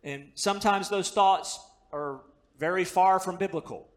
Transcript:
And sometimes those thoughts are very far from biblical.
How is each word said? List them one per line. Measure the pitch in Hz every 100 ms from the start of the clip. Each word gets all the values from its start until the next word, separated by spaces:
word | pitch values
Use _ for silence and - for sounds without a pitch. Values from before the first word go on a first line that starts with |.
And | 143 139 143
sometimes | - 202 202 208 202 190
those | 202 185
thoughts | - 196 190 - - - _ _
are | 147 147 135 - _ _ _
very | 156 185
far | 180 - 190 190
from | 185 180
biblical. | 196 165 - 101 -